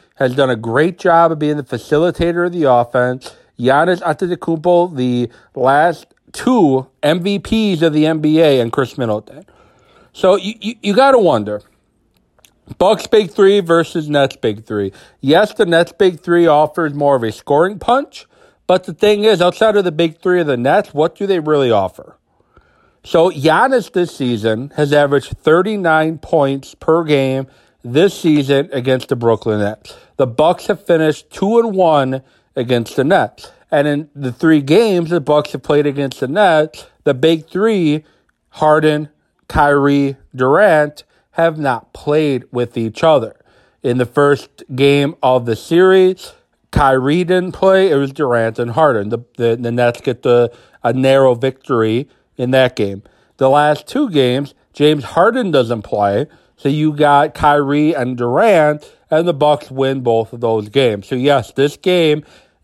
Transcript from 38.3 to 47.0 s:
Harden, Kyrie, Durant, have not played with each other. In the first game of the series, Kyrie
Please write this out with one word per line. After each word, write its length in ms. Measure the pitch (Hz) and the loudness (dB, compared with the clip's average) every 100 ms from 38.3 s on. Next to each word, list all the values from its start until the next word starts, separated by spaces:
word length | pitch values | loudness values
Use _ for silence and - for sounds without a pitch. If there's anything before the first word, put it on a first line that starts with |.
| _ _ | _ _
Harden, 600 | - 156 156 151 151 156 _ _ _ - | -2 2 2 2 0 -6 _ _ _ -6
Kyrie, 680 | - 147 143 139 143 139 135 _ | 0 2 2 2 2 0 -6 _
Durant, 720 | 127 127 156 208 156 147 147 - _ _ | -4 0 2 4 2 0 -6 -20 _ _
have 260 | - 165 156 | -4 -2 -2
not 340 | 143 120 - | -4 -6 -8
played 520 | - - 147 156 131 - | -12 -4 -2 -2 -4 -6
with 260 | 123 120 - | -6 -6 -6
each 240 | 113 110 | -8 -2
other. 320 | 165 147 113 - _ _ _ _ | 2 2 0 -10 _ _ _ _
In 160 | 131 123 | -4 -2
the 80 | 123 | -2
first 560 | - 143 139 - _ - | 0 2 0 -4 _ -12
game 420 | 127 139 143 143 170 | 0 2 2 0 -2
of 220 | 135 127 | 0 0
the 120 | 120 110 | -2 -6
series, 760 | - 165 185 190 185 185 - - _ _ _ | -2 2 4 4 2 0 -10 -20 _ _ _
Kyrie 540 | - 139 131 | 0 2 2